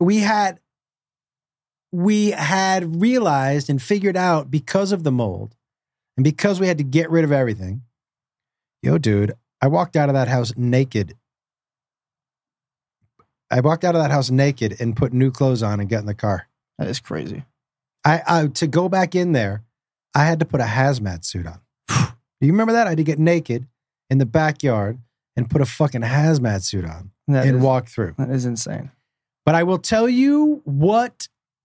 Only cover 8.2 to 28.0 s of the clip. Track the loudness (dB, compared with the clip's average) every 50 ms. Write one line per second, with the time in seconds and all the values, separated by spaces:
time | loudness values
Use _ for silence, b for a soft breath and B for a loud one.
8.2 | _ _ _ _ _ _ _ _ _ _ _ _ -6 -4 -2 0 0 0 0 0
9.2 | 0 -2 -4 -10 _ _ _ _ -2 0 0 0 -2 0 0 0 0 2 0 0
10.2 | 0 0 0 -2 -2 -4 -4 -4 -2 0 2 0 0 0 -2 -4 -6 -6 -10 -18
11.2 | _ _ _ _ _ _ _ _ _ _ _ _ _ _ _ _ _ _ _ _
12.2 | _ _ _ _ _ _ _ _ _ _ _ _ _ _ _ _ _ _ _ _
13.2 | _ _ _ _ _ _ -2 2 2 2 0 2 0 2 2 2 2 2 0 0
14.2 | 0 2 2 2 2 2 0 0 -4 -4 -4 -4 -4 -4 -2 0 -2 0 2 2
15.2 | 2 0 2 0 0 0 2 0 -2 -2 -2 -4 -2 -2 -4 -4 -4 -6 -6 -4
16.2 | -2 -2 -2 -4 -6 _ _ _ _ _ _ -8 -8 -6 -6 -8 -10 -10 -10 -10
17.2 | -8 -10 -12 -14 -14 -18 _ _ _ _ _ _ _ _ _ _ 0 0 0 2
18.2 | 0 0 0 2 0 0 -2 -2 -4 0 0 0 0 0 0 0 0 0 0 -2
19.2 | 0 0 0 0 0 -2 -4 -8 -10 _ _ _ _ _ _ _ _ _ 0 2
20.2 | 2 2 2 0 -2 -2 -2 -2 -2 -2 0 0 2 2 0 0 -4 -6 -6 -8
21.2 | -10 -8 -8 -8 -8 -10 -12 -16 _ _ _ _ _ -4 -2 0 0 -2 -4 _
22.2 | _ _ _ _ 2 4 4 4 2 2 2 2 2 2 0 0 0 0 0 2
23.2 | 2 2 2 2 0 -2 -6 -6 -6 -10 _ _ _ _ _ _ _ 0 2 2
24.2 | 2 2 2 2 2 0 0 0 0 0 0 0 -2 -2 -6 -8 -14 _ _ _
25.2 | _ _ _ -4 -4 0 0 0 0 0 0 -2 -2 -2 0 -4 -4 -2 0 2
26.2 | 2 2 2 2 0 0 -2 -2 -4 -4 -6 -6 -6 -8 -10 -14 -18 -20 -20 _
27.2 | _ 0 0 2 4 4 4 4 4 4 2 0 -2 -4 -6 -6